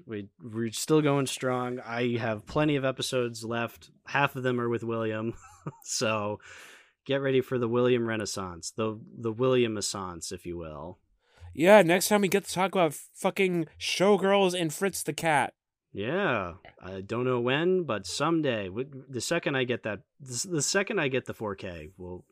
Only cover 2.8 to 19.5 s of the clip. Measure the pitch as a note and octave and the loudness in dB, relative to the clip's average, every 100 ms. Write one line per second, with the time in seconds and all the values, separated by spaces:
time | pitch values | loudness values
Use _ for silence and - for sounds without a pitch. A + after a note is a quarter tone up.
2.8 | C3+ C3 A#2+ B2+ A#2+ A#2 A2+ A#2 A#2 - | 0 -2 -2 -2 -2 -4 -6 -4 -4 -6
3.8 | - _ - C#3 C#3 C3 B2+ A#2+ A#2+ A#2 | -20 _ -4 0 0 0 0 0 0 -2
4.8 | A2+ A#2 A2+ A2 A2+ - - - - - | -2 -2 -2 -2 -4 -6 -12 -16 -14 -12
5.8 | - - A2+ A2 G#2 G#2 - - - - | -8 -2 0 0 -2 -6 -10 -20 -20 -20
6.8 | _ _ - C3+ C#3 C3 - B2+ A#2 A#2+ | _ _ -4 0 2 2 2 0 0 2
7.8 | B2 B2 A#2 A2 G2+ - F#2+ E2+ - - | 4 4 2 -2 -4 -6 -8 -8 -10 -4
8.8 | A2 G#2+ - - A2+ A2 C3 B2+ A#2 G#2+ | -4 -4 -10 -8 -6 0 4 4 4 0
9.8 | F#2+ G#2 F#2 E2+ - F#2 F2 E2+ D#2+ D2 | -4 -6 -8 -8 -10 -10 -8 -8 -8 -10
10.8 | E2 F#2 _ _ _ _ - - E3+ G#3 | -12 -14 _ _ _ _ -14 0 8 8
11.8 | E3 F3+ - G#3 G3 G3 - F3 F#3 F#3+ | 8 4 4 2 4 0 0 -2 0 2
12.8 | E3 D3 - - F#3+ F3 F#3+ F3 D#3 - | 2 0 -12 -4 -2 2 2 2 -2 -6
13.8 | - - F#3+ G3+ F#3+ G3+ F#3+ F3+ D#3+ - | -6 2 6 6 6 4 4 2 -2 -2
14.8 | G3 - - D3+ E3 D3 A#2 - _ _ | -4 -4 -6 -2 2 2 2 -4 _ _
15.8 | _ G2+ G#2+ F3 F#3+ A#2 F2+ F#2 - - | _ -8 -4 0 0 0 -2 -8 -18 -18
16.8 | F#2 F#2+ F#2+ A2+ B2+ B2 A#2+ C#3 F3 F#3 | -12 -10 -6 -2 0 0 2 2 2 2
17.8 | D#3 G#2+ F#2+ - D3 E3 D3 A2+ F#2+ G2 | 0 -4 -4 -2 0 2 0 -2 -4 -6
18.8 | C3+ C3+ C#3 B2 - E3+ C#3 | -8 -10 -10 -8 -2 -2 0